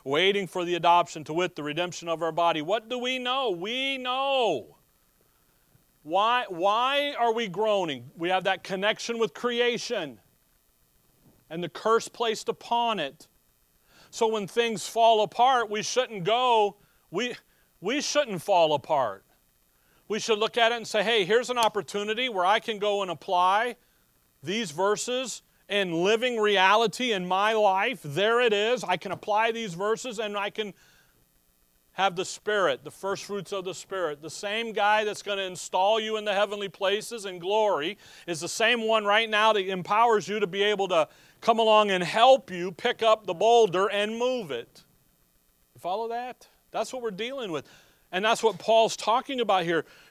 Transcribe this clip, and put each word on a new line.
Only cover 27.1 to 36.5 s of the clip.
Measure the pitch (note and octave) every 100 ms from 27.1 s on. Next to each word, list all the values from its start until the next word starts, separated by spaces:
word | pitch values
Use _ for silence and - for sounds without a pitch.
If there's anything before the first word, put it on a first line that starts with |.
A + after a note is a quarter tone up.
in | G3 F3+
my | F#3 G#3+
life." | A3 G#3 F#3+ A3+ G#3
There | D3+ C#3+ G#3 A#3
it | B3
is. | G3+ G#3+ B3
I | - F#3
can | G3
apply | E3+ - G#3 A#3
these | A3+ A3 E3
verses | G3+ A3 C4 G#3+
and | G#3+ G3+
I | G3+
can | G#3 G#3+ - _ _ _ _ _ _ _ _ _ _ _
have | - G3 F3+
the | F3+
Spirit, | - G#3 G#3+ E3+ B2
the | C#3+
first | - F#3+ G3 -
fruits | G3+ E3
of | G3 F#3
the |
Spirit. | E3+ - F#3+ E3 D3
The | D#3
same | - G#3 G#3+ A#3
guy | G#3+ G3+ G#3+
that's | G#3+ F#3+
gonna | G3+ G3
install | F#3 F3+ - F#3 G3 A3+
you | A3 G#3+
in | G#3
the |
heavenly | G3 G#3